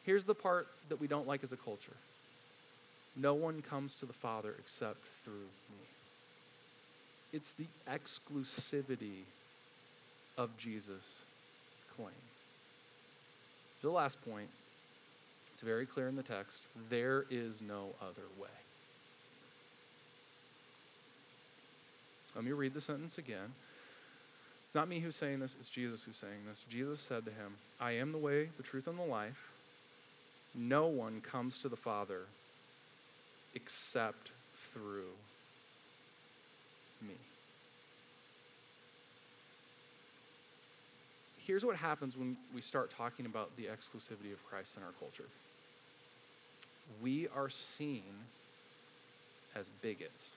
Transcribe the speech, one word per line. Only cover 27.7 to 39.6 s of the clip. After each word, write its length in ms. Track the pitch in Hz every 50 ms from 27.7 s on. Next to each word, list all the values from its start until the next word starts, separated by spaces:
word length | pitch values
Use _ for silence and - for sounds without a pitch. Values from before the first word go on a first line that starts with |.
| - -
"I 140 | 123 120
am 180 | 117 117 131 151
the 80 | 156 156
way, 280 | 147 143 143 147 151 160 156
the 80 | - 131
truth, 240 | - - 131 131 165
and 100 | 170 175
the 60 | 180
life. 460 | 160 123 107 104 110 131 - - - - - - - - - - - - - - - - - - - - - - -
No 340 | - 123 117 120 135 147 156
one 340 | 165 156 127 113 110 110 110
comes 400 | 101 - - 127 120 127 127 -
to 80 | - 135
the 80 | 120
Father 500 | - - 117 107 104 101 95 98 90 92 98 98 - - - - - - - - - - - - - - - - - - - - - - - -
except 760 | 127 - - - - - - - 127 113 107 104 - - - - - - - -
through 560 | - - - - 117 107 104 101 101 92 92 90 101 104 104 - - - - - - - - - - - - - - - - - - - - - - - - - - - - - - - - - -
me." 180 | 113 104 98 127 120 - - - - - - - - - - - - - - - - - - - - - - - - 240 240 240 240 - 233 240 240 240 240 240 240 240 - - 240 - 240 - - - - -